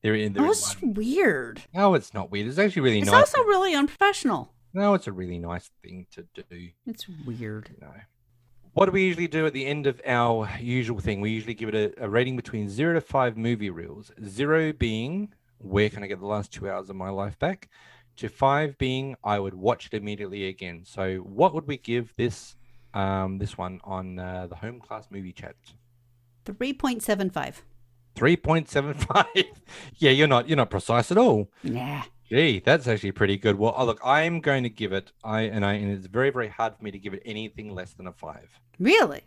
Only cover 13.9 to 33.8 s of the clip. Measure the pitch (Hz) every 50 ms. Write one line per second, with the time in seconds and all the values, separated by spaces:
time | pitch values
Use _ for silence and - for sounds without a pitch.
13.9 | 78 104 107 - - - 110 101 95 107 139 143 156 160 160 156 151 127 - 117
14.9 | 110 110 113 135 170 196 208 208 _ _ _ _ _ _ - 95 95 101 107 107
15.9 | - 107 101 98 101 92 95 101 107 104 98 - - - 98 98 95 95 95 95
16.9 | 98 95 92 95 98 95 98 104 104 _ - 160 190 - - _ _ _ _ -
17.9 | - _ _ _ _ - - 110 - - 135 135 139 143 156 147 139 _ 135 127
18.9 | 131 131 135 135 131 _ - 104 104 101 98 98 92 92 92 110 120 - - -
19.9 | - 107 101 104 104 98 104 95 92 101 98 95 95 - 95 90 87 85 87 -
20.9 | - - 95 95 95 95 90 - 95 107 160 185 147 160 151 143 143 131 _ -
21.9 | 117 120 120 117 _ - 113 120 104 - - - - - - - - - _ -
22.9 | - 101 98 98 98 95 95 95 95 98 104 101 - - 92 90 92 90 - 101
23.9 | 98 95 92 92 92 92 92 90 92 90 90 87 85 87 101 110 120 123 110 _
24.9 | 110 110 107 _ 101 98 95 90 87 - - - - _ _ - _ _ _ _
25.9 | _ _ _ _ _ _ _ _ _ _ _ - 202 - 247 269 277 269 - 269
26.9 | 247 220 - - 208 196 196 185 185 156 135 135 - - - - _ - - _
27.9 | _ _ _ _ _ - - 143 175 - - 151 160 165 151 - - 147 139 147
28.9 | 147 147 - - - 208 - - 466 381 - - - - _ - - - - -
29.9 | - - 165 139 131 135 151 151 135 120 117 143 160 143 120 101 - 98 - -
30.9 | 113 120 117 - 180 202 247 240 135 107 101 - _ _ - 170 113 120 - 143
31.9 | 143 143 127 - _ - _ _ 110 127 165 160 117 92 - - 143 165 131 120
32.9 | 113 104 - 98 92 - 107 98 101 95 101 110 101 98 104 113 113 127